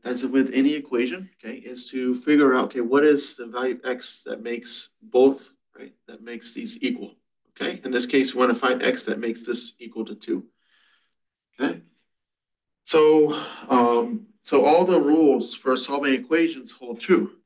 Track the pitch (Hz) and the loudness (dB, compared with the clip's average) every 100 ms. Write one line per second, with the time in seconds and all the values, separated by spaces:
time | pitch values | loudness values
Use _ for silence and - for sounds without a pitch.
0 | 123 123 127 135 120 131 139 151 139 120 | -8 -6 0 0 2 2 2 0 -4 -2
1 | 127 185 190 _ 113 - 117 127 - 131 | -2 -6 -14 _ -16 -16 -14 -14 -10 -4
2 | 127 123 151 147 139 127 - 131 117 139 | -4 -2 2 4 4 4 0 -4 0 4
3 | 151 143 - - 117 123 127 123 127 123 | 4 4 0 -8 -12 -6 -6 -4 -8 -8
4 | - - - 110 117 117 - - - _ | -10 -12 -10 -10 -8 -10 -8 -8 -8 _
5 | - 127 135 135 - _ _ - 131 _ | -2 4 4 4 -8 _ _ -20 -20 _
6 | - - 117 120 - - 117 - 127 - | -20 -20 -14 -14 -12 -10 -10 -6 -6 -6
7 | 202 _ _ _ _ - - - 135 123 | -12 _ _ _ _ -10 -8 -8 -4 -4
8 | 123 139 131 123 123 117 131 123 127 - | 0 0 0 2 0 2 0 0 -2 -2
9 | - 107 117 113 - 117 - - 117 113 | -4 -6 -6 -8 -6 -4 -4 -8 -14 -12
10 | 107 104 - 92 - _ _ _ _ _ | -10 -10 -8 -8 -8 _ _ _ _ _
11 | _ _ _ _ _ - 135 - - _ | _ _ _ _ _ -8 -6 -6 -16 _
12 | _ _ _ _ _ _ _ _ - 160 | _ _ _ _ _ _ _ _ 0 4
13 | 156 156 151 151 - - - 127 120 120 | 6 6 4 0 -8 -12 0 2 4 2
14 | 117 110 - _ - 139 143 165 180 165 | 0 -6 -10 _ 0 2 6 4 4 4
15 | 143 160 147 123 113 - 131 127 127 139 | 4 4 4 4 -2 -6 -2 -2 -2 -2
16 | 139 127 127 165 160 135 117 - 123 110 | 0 -2 0 0 0 -4 -16 -16 -14 -6
17 | - 151 - - | 0 2 0 -8